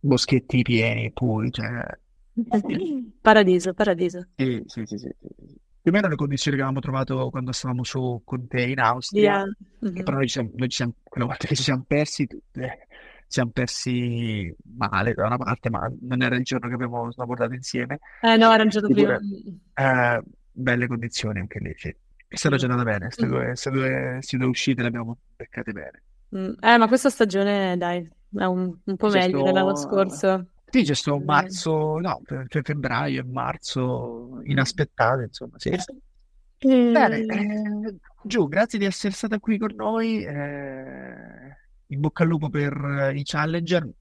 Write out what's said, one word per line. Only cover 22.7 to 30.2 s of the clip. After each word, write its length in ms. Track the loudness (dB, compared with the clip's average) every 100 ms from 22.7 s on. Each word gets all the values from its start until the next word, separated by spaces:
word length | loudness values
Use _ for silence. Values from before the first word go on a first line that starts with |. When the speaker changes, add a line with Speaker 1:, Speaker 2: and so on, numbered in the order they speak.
| 0
Speaker 1:
bene, 280 | 0 -2 -4
ste 140 | -4 -2
Speaker 2:
Mm. 20 |
Speaker 1:
due, 260 | 0 -2 -4
ste 140 | -4
due, 480 | -2 -2 -2 -4 -8
ste 160 | -6 -2
due 100 | 0
uscite 360 | 0 0 0
le 60 | 0
abbiamo 280 | -2 -8 -10 _ _
beccate 360 | -14 -10 -10
bene. 300 | -10 -12 -18 _ _ _ -8
Speaker 2:
Mm. 160 | -6 0
Eh, 160 | 6 8
ma 100 | 8
questa 200 | 6 4
stagione, 680 | 4 2 4 2 2 0 0
dai, 280 | -2 -4 -6 _ _ -2
è 80 |
un, 320 | 0 0 -2 -4
un 120 | -6 0
po' 120 | 2
Speaker 1:
C'è 100 | 4
Speaker 2:
meglio 220 | 4 2
dell'anno 300 | 2 4 2
Speaker 1:
sto, 140 | 0 0
Speaker 2:
scorso. 580 | 2 2 2